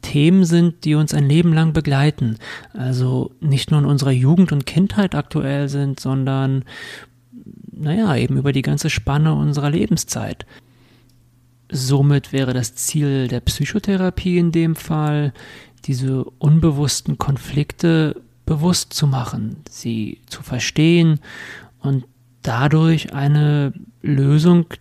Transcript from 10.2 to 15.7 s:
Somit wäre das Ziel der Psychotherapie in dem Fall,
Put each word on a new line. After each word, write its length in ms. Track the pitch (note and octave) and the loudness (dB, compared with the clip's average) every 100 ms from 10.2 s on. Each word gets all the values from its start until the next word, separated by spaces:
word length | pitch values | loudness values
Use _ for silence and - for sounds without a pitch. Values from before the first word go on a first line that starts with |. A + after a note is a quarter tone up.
| G#2+ - - - _ _ _ _ _ _ _ _ _ _ _ | -8 -10 -14 -20 _ _ _ _ _ _ _ _ _ _ _
Somit 640 | - B2+ C#3 C#3+ C#3+ - | -6 0 2 4 2 0
wäre 200 | C3+ C3 | -4 -2
das 220 | B2+ A#2+ | -2 -4
Ziel 540 | - - D#3 D3 C#3 B2+ | -6 -4 -2 0 0 -2
der 100 | B2 | -2
Psychotherapie 1000 | - - D3 A3 G3+ F#3+ F#3 - F#3 F3 | -4 -4 -4 -4 -2 0 0 -2 -2 2
in 120 | E3+ | 2
dem 240 | E3 E3 | 2 0
Fall, 580 | D#3+ - D#3 D3+ D3 D3 - - - - | -2 -4 -2 0 0 -2 -6 -18 -20 -20